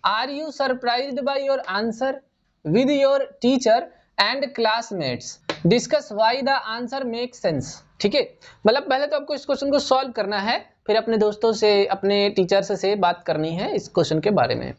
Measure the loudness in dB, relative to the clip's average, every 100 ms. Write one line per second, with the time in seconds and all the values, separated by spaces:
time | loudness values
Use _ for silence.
0 | 0 0 -4 -6 -8 -2 -2 0 -2 -2
1 | -2 -4 -2 -2 -2 -2 -4 -4 -4 -2
2 | -4 -4 _ _ _ _ 0 2 2 4
3 | 4 2 -2 -2 0 2 4 2 0 _
4 | _ 0 0 0 -4 -2 0 0 -4 -6
5 | -4 -4 -10 -14 -12 -2 2 2 2 -2
6 | -2 0 2 2 0 0 -2 -8 -6 -6
7 | -6 -6 -8 -4 -2 -2 -6 -14 _ _
8 | 0 0 -2 _ -20 0 2 2 0 -2
9 | 0 -4 -4 -8 -4 -2 0 0 2 0
10 | 0 -4 -4 -2 -2 -4 -6 _ 0 0
11 | 2 2 2 2 0 4 4 4 2 0
12 | 2 2 2 2 2 2 0 -2 0 2
13 | 2 0 -2 -2 -2 -2 -4 -4 -2 0
14 | 2 2 2 2 2 0 -6